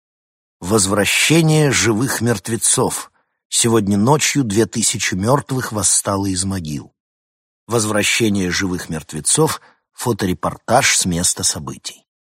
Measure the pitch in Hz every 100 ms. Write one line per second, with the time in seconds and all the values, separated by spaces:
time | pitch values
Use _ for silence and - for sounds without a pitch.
0 | _ _ _ _ _ _ 85 107 95 101
1 | 95 - - 160 160 156 147 110 104 107
2 | 131 - 117 107 - 113 - - 104 -
3 | - _ _ _ _ - 117 113 98 101
4 | 113 147 - 147 120 98 110 117 107 110
5 | - 90 104 139 - 131 - 107 95 -
6 | - 98 98 92 98 95 78 71 - _
7 | _ _ _ _ _ _ - 117 107 104
8 | 101 - 113 101 90 87 95 87 - 78
9 | - 78 71 - 156 - - _ _ -
10 | 123 110 95 90 82 82 - 120 135 -
11 | 95 85 92 - 92 - 69 - - -
12 | _ _